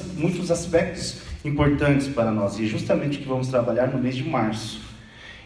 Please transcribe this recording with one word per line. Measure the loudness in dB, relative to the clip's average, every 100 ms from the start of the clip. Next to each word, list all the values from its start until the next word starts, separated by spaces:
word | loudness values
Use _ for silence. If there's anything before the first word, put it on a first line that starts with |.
| -4
muitos | -2 0 0 0
aspectos | 0 2 2 2 -2 -6 -8 -10 -8
importantes | -2 2 4 4 4 4 2
para | 2 2
nós, | 2 0 0
e | -2
é |
justamente | 0 2 2 2 -2
o |
que | -2
vamos | -2 0
trabalhar | 2 2 2 2
no | 2
mês | 0 0
de |
março. | -2 0 0 -2 -6 -10 -14 -16 -18 -18 -18 -18